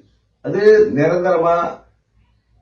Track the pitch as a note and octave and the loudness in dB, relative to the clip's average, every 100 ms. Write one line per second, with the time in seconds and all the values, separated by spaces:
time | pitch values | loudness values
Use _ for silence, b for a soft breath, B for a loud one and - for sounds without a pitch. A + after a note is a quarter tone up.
0 | _ _ _ _ - F#3 G#3 G#3+ G#3+ B2+ | _ _ _ _ -8 0 4 4 2 0
1 | D#3+ F3 F3+ E3 E3+ E3+ E3 - _ _ | -2 -2 -2 -2 0 -2 -4 -10 _ _
2 | _ _ _ _ _ _ | _ _ _ _ _ _